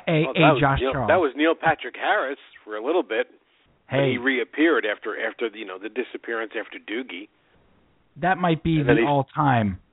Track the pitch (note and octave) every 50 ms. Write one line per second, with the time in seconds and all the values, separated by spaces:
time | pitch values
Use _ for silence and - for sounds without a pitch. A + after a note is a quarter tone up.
0 | - F3+ E3 D3+ D#3+ - - F#3+ D#3+ D3+ D3 B2+ D3 C3+ C#3 C#3 - C3+ C3 C3+
1 | A2+ G#2 D#3+ F#3 E3 C3+ B2 C#3 D#3 E3 D#3 - D#3+ D#3+ D3 - - B2 - -
2 | C3 D#3+ G3 G#3 D3 C3 C#3 - - - - - - G#2+ G#2+ G#2+ A2+ C#3+ E3+ F3
3 | C3 G2 A2 A#2 B2 - _ _ _ _ _ _ _ _ _ _ _ - C3 C#3
4 | C#3 C3+ B2+ B2 A#2+ C3+ C3 B2 A2 - - C#3+ D#3 E3+ D3 A2+ G#2+ G#2+ G2+ -
5 | - A2 G2 - A2 A2 G2+ - A#2+ A2 G2+ A2 G#2+ F#2+ F#2 F#2 G2+ A2 A2 B2
6 | A2+ - - - - A#2 A#2 A2+ A2+ G#2 - A2 G2 - - F#2+ - - G#2+ B2+
7 | C3 A#2 F2+ F2+ - - _ _ _ _ _ _ _ _ _ _ _ _ _ _
8 | _ _ - C#3+ D#3+ F3+ F#3 F3+ F3+ E3+ E3 - - E3 D#3+ D#3 C#3+ B2 A#2 A#2
9 | - D3 C#3+ C#3 C3 - - D3 D3+ C#3 B2+ A#2 G#2+ G2+ F#2+ - - _